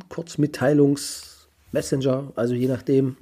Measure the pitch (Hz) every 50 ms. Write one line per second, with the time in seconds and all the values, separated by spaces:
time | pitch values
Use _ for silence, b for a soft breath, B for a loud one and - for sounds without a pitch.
0 | - - - - 165 - - - 147 147 - - 127 139 151 147 143 139 143 143
1 | - - - - - - - - _ _ _ _ _ - - 156 - - 151 135
2 | 131 139 127 135 143 135 - - 120 123 123 120 123 127 131 117 - - 139 135
3 | 139 131 131 -